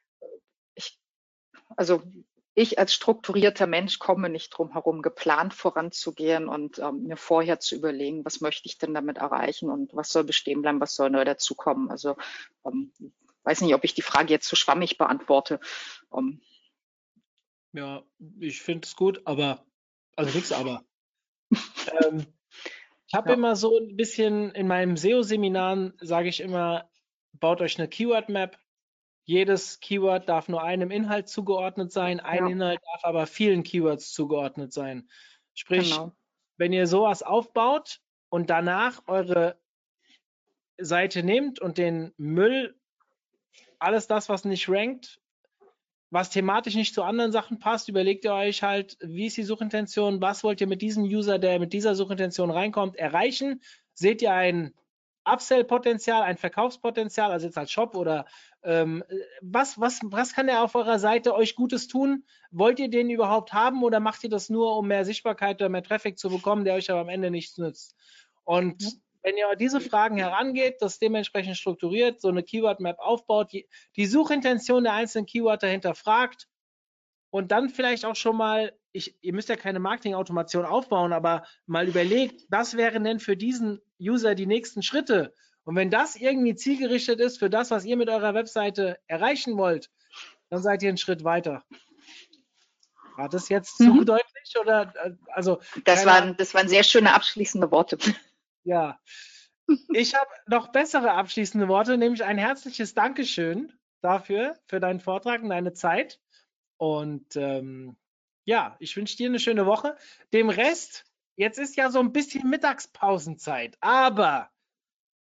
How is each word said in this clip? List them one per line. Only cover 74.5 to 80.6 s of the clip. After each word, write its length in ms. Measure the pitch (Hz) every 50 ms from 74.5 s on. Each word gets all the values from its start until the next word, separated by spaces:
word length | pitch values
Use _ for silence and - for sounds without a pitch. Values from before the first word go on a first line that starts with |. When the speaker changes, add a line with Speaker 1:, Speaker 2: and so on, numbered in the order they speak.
| 254 226 - - 247 254 240
Speaker 2:
der 100 | 226 202
einzelnen 320 | 214 233 220 - 220 202
Keywörter 420 | - - 233 233 220 214 208 - 190
hinterfragt 800 | 190 190 190 180 160 - - 214 214 233 254 240 - - - _ _ _ _ _ _ _ _ _ _ _ _ _ _ _ _ _
und 200 | - 196 190 180
dann 180 | 208 226 269 254
vielleicht 360 | - - 254 247 247 240 -
auch 100 | 226 220
schon 220 | - - 233 220 220
mal, 360 | 220 214 214 220 220 202 - _ _ _
ich, 260 | - 190 - - - _
ihr 120 | - 180 175
müsst 160 | 202 214 -
ja 60 | 226
keine 240 | 208 - 196 190 185
Marketing-Automation 880 | 185 190 226 240 - 208 190 185 190 185 175 170 165 - - 175